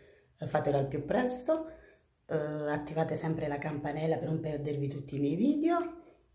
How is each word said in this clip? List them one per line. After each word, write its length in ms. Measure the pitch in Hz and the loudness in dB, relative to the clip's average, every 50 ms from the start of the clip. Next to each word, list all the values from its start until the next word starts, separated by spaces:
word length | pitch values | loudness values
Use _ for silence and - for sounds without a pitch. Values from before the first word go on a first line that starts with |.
| - - - _ _ _ _ | -20 -20 -20 _ _ _ _
eh, 100 | - 160 | -8 -6
fatelo 300 | 131 - 151 - - 139 | 0 0 2 2 4 2
al 100 | 139 139 | 2 2
più 200 | - - 147 - | 0 -2 -4 -2
presto. 600 | - 190 247 254 247 - - - - 320 320 320 - - - - - - _ _ _ _ _ _ | 0 2 2 2 2 0 0 2 2 2 0 0 -6 -12 -18 -20 -20 -20 _ _ _ _ _ _
Eh, 100 | - 160 | -2 -2
attivate 800 | 156 151 151 151 151 147 147 147 151 147 - 156 160 160 - 151 | -2 0 -2 -2 -2 -2 -2 -2 -2 -4 -2 0 0 0 0 0
sempre 320 | - - 160 160 160 156 143 | -2 0 -2 0 0 0 -2
la 100 | 143 143 | -2 -2
campanella 600 | - 156 147 143 - 147 143 156 160 160 156 - | -2 -4 -4 -4 -4 -4 -2 0 0 2 0 0
per 100 | 170 165 | 0 -2
non 120 | 160 - | -2 -2
perdervi 480 | - 156 147 147 143 147 143 139 139 135 | -2 -2 -4 -4 -2 -2 -2 -2 -2 -2
tutti 280 | 139 135 - - 143 | -4 -6 -8 -6 -2
i 20 | 139 | 0
miei 180 | 143 143 160 | 0 2 2
video. 640 | 185 233 294 302 294 320 339 349 339 349 339 - - - - - _ _ _ | 4 4 4 4 4 4 4 4 4 2 -2 -6 -12 -18 -20 -20 _ _ _